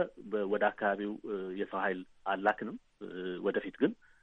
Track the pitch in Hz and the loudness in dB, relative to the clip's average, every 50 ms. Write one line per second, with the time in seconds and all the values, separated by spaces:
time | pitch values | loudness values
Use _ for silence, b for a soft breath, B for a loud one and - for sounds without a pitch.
0 | 226 - - - - 104 104 107 101 95 104 104 104 104 - - 110 101 101 101 | 2 0 -2 -12 -8 -2 0 0 2 2 2 4 4 4 2 4 2 2 2 2
1 | 104 104 107 - - 110 104 95 95 92 92 98 98 - - 95 95 98 92 92 | 0 -4 -4 -6 -6 -4 -4 -4 -4 -4 -2 -4 -4 -2 -2 0 0 0 0 -2
2 | 92 - - - - 95 98 95 98 104 107 - 113 110 202 262 _ _ _ - | -6 -12 -14 -8 -2 -2 0 2 4 2 2 2 -4 -8 -8 -10 _ _ _ -14
3 | 101 90 87 92 90 92 87 87 95 98 - - - - - - 127 214 240 - | -14 -10 -8 -6 -6 -6 -4 0 0 0 0 0 -2 -4 0 2 2 2 2 -2
4 | b b b b | b b b b